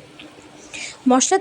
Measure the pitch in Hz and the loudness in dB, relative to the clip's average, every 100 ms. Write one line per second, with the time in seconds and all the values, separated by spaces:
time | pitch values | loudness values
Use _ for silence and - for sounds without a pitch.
0 | - - - - - - - - - - | -20 -20 -20 -20 -20 -20 -20 -16 -16 -4
1 | 262 254 - 381 | 0 2 2 0